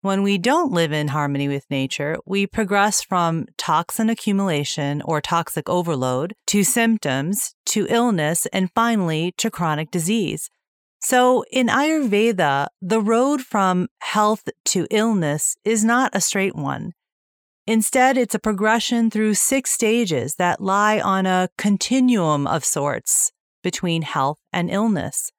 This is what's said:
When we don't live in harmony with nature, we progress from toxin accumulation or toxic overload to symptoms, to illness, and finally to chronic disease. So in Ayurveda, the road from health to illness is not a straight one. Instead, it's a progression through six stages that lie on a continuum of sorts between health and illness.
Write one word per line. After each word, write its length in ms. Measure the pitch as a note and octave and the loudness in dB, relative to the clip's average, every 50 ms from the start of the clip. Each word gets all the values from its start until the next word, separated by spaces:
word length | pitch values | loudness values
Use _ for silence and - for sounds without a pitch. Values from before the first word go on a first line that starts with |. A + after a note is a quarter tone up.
| - | -2
When 220 | G3 F#3+ G3 G3 | 0 0 2 2
we 120 | G3+ G3+ | 2 0
don't 360 | G3 E3+ A#3+ C#4 E4 F4+ C#4+ G3 | 2 2 2 2 2 2 2 2
live 180 | E3+ E3+ D#3 | 0 0 0
in 180 | D3+ D3+ D3 D3 | 0 -2 -2 -2
harmony 380 | C3+ D#3 D3 C#3+ C#3+ C#3 C#3+ | -2 -2 -2 -2 -2 -2 -2
with 240 | C#3 C#3+ C#3 - _ | -2 -2 -4 -4 _
nature, 480 | D3 C3+ C3+ C3+ - - C#3+ D3 D#3+ - - | -4 -2 -2 -2 -4 -4 -4 -4 -4 -6 -6
we 180 | - F#3+ G3+ G3 G3 | -4 -2 -2 -2 -2
progress 540 | - - A3 F3+ G3+ G3+ G3 G#3+ G3+ - - | -2 -4 -2 0 2 2 2 2 0 -2 -4
from 440 | _ G3+ F3+ E3+ E3 E3 E3 C#3 - _ | _ 0 0 0 0 0 -2 -4 -8 _
toxin 540 | - - - D#3+ D#3 E3+ - - - A3+ A3 | -10 -2 0 0 0 0 -2 -4 -2 0 0
accumulation 880 | A#3 - - - G3+ G3 G3 F#3+ E3 C#3+ D3 - - - C#3+ C#3+ C#3+ D3 - | 0 -2 -2 -2 0 0 0 0 0 -2 -2 -4 -4 -4 -4 -2 -4 -4 -2
or 180 | - D#3+ D3+ | -2 -2 -2
toxic 480 | - - F3 E3+ E3 - - E3 C#3+ - | -2 0 -2 -2 -2 -2 -6 -8 -4 -2
overload 680 | E3 F3+ F3 E3+ D#3+ C3 B2+ B2+ B2+ B2+ D3 F3+ G#3 _ _ - | -2 -2 0 0 -2 -2 0 0 0 0 -2 -4 -8 _ _ -2
to 160 | - G#3 G3 | 0 2 2
symptoms, 880 | - - A#3+ A3+ A3+ A3+ G#3+ - D3 C3 C3+ C#3 D#3+ G3+ G3+ - - - _ _ | 2 2 2 2 2 2 0 0 -2 -2 -2 -2 -2 -4 -4 -6 -8 -10 _ _
to 200 | - - G#3+ G3+ - | -4 -2 -2 0 2
illness, 580 | - A#3 A#3+ B3 A3 F3 D3+ D3 E3 - - | 2 2 2 2 2 0 0 0 0 -2 -4
and 220 | - - G3 F#3 F3+ _ | -2 -2 -2 -2 0 _
finally 580 | A#3 A3+ A#3 A#3 G#3+ F#3 E3 D#3+ D#3 E3 F3+ - - | 0 2 2 2 0 0 0 0 -2 -2 -4 -4 -4
to 100 | - A3+ | -6 -6
chronic 440 | - - F3 E3 D3+ D3 D#3 D3+ - | -4 -2 -2 -2 -2 -2 -4 -4 -4
disease. 580 | F3+ D#3+ E3+ A3 A#3 G3 D3+ - D#3 - - _ _ _ _ _ _ _ _ _ _ | -4 -2 0 0 0 0 -2 -4 -6 -10 -12 _ _ _ _ _ _ _ _ _ _
So 440 | - - C4 B3+ B3 B3+ B3+ B3 - - - | -4 0 2 4 6 6 4 2 0 0 -2
in 160 | C4 B3+ A#3 | 0 2 2
Ayurveda, 1000 | - B3+ C#4+ D#4 D#4+ D#4 C#4+ A3+ G3 G3+ A3 A#3 A3+ F#3 E3+ D3 C#3 C#3 C#3+ - _ _ | 2 2 2 2 2 0 0 0 2 2 2 2 2 2 0 2 2 0 -2 -4 _ _
the 200 | - F3 A3 A3+ | -4 -2 0 0
road 420 | G#3 G#3 A3+ A#3 B3 C#4 D4 C#4+ C4 | 2 2 2 2 2 2 0 -2 -4
from 440 | - - G#3+ G3 F#3 F#3 F3+ F3+ - _ _ | -4 -2 0 2 2 2 0 0 -2 _ _
health 480 | - - - G#3+ G#3+ G#3 A3 G#3+ - - - _ _ | -10 -4 0 2 2 2 2 0 -4 -12 -12 _ _
to 220 | - - G3 E3+ - | -2 -2 0 -2 0
illness 680 | - G#3+ A3 A3+ A3+ G3 E3 D3 C#3+ D3+ - - - _ _ | 0 0 2 2 2 0 0 0 -2 -2 -2 -4 -6 _ _
is 200 | G3+ A3+ A3 G#3 | -2 0 2 2
not 260 | A3+ A#3 B3 C4 A3+ - | 2 2 2 2 0 0
a 80 | G3+ | -2
straight 360 | - - - G3+ F#3+ G3 - | -2 0 0 0 -2 -2 -2
one. 380 | - D3 C3+ C#3 - - F3 E3+ _ _ _ _ _ _ _ _ _ _ _ _ _ _ - | -4 -6 -4 -6 -6 -8 -10 -12 _ _ _ _ _ _ _ _ _ _ _ _ _ _ 0
Instead, 480 | A3 A3+ G#3+ - - C4 B3 C4 C4+ | 0 2 2 2 2 4 4 4 4
it's 180 | B3+ B3 - - | 2 0 0 -2
a 60 | G#3+ | -4
progression 680 | - A3 G#3+ F#3 G#3 G#3+ A3 A#3 - - A#3+ A#3 A#3 A3+ | -2 -2 -2 0 2 2 2 0 0 0 0 2 2 2
through 260 | - G#3+ G#3+ G#3+ G#3+ | 2 2 0 2 2
six 360 | F#3+ - - C4+ C4+ - - | 2 0 0 0 0 0 -2
stages 640 | - - - G#3+ A3+ A#3+ A#3+ F#3 D#3+ C3 A2 D3 - | -4 0 0 2 2 2 0 0 0 -2 -2 -4 -2
that 260 | - F3+ F3 - - | 0 0 0 0 0
lie 380 | G3 F#3+ F#3+ G3+ G#3 G#3+ G#3+ G#3+ | 0 0 2 2 2 2 2 2
on 280 | - F#3+ F#3+ F#3+ F#3 | 0 0 0 2 2
a 220 | F#3+ F#3 F#3 F#3 F3+ _ | 2 2 2 0 0 _
continuum 920 | - - G#3+ G3+ F#3+ - - B3 C4+ B3+ B3+ B3 G#3+ F3 D#3 D3+ C#3+ C#3+ - | -4 0 0 0 0 0 0 2 2 4 4 4 4 2 2 2 0 0 0
of 160 | - D#3+ - | -2 -2 -2
sorts 680 | - - D3+ C#3+ D3 C3 A2 - - - - - - _ _ _ _ _ _ _ | -2 -2 -2 -2 -2 -2 -4 -4 -2 -2 0 -2 -2 _ _ _ _ _ _ _
between 400 | F3+ E3+ - - F3+ E3 E3 D#3+ | -6 -6 -4 -2 -2 0 0 -2
health 380 | - - D3+ C3+ C3+ D3+ _ _ _ - | -2 -2 0 0 0 -2 _ _ _ -4
and 160 | F3+ E3+ F3 | -4 -2 -2
illness. 600 | - G3 G#3+ A#3 G#3 D#3 - - - - - - _ | -2 0 0 0 0 -2 -2 -4 -6 -8 -10 -10 _